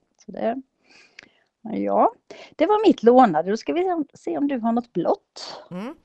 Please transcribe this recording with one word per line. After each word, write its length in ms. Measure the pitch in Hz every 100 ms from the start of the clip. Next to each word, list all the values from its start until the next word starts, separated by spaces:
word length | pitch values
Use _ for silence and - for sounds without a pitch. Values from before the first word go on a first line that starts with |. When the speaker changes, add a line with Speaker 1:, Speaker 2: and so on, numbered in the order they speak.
| _ _
Speaker 1:
Så 80 | -
det, 300 | - 220 262 - _ _ _ _ _ - _ _ _
ja, 500 | 220 196 202 202 339 - - - - -
det 100 | 330
var 220 | 427 415
mitt 140 | -
lånade. 480 | 233 254 240 151 180
Då 60 | 220
ska 160 | -
vi 100 | 302
se 100 | 370
om, 140 | 339 -
se 240 | - - 302
om 100 | 285
du 100 | 262
har 140 | 226
något 200 | 233 -
blått. 720 | - - - _ - - - -
Speaker 2:
Mm. 240 | 180 233 330